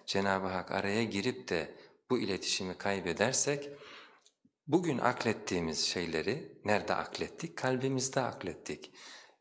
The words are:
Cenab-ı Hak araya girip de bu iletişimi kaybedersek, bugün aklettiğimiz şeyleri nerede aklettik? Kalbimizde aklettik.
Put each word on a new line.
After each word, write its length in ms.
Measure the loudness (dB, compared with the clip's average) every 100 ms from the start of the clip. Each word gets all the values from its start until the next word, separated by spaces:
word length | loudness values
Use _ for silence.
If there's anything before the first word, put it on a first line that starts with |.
| -2
Cenab-ı 420 | 0 2 2 0
Hak 240 | -4 -2
araya 320 | -2 0 2
girip 460 | 2 0 0 -2 -2
de 260 | -2 -2 -8 -20 _ -2
bu 100 | 0
iletişimi 580 | 0 0 0 0 -2 -2
kaybedersek, 920 | 0 0 0 2 4 4 2 0 -4 -12 -16 -18 -20 -20 _ _ _ _ 2
bugün 300 | 4 4 4
aklettiğimiz 880 | 2 4 2 0 0 0 0 0 0
şeyleri 760 | 0 0 0 0 -2 -4 -6 2
nerede 300 | 2 2 0
aklettik? 600 | -2 -4 -6 -6 -10 -2
Kalbimizde 640 | 0 2 2 0 0 2
aklettik. 720 | 0 -2 -6 -8 -8 -10 -12 -18 -18 -18 -20 _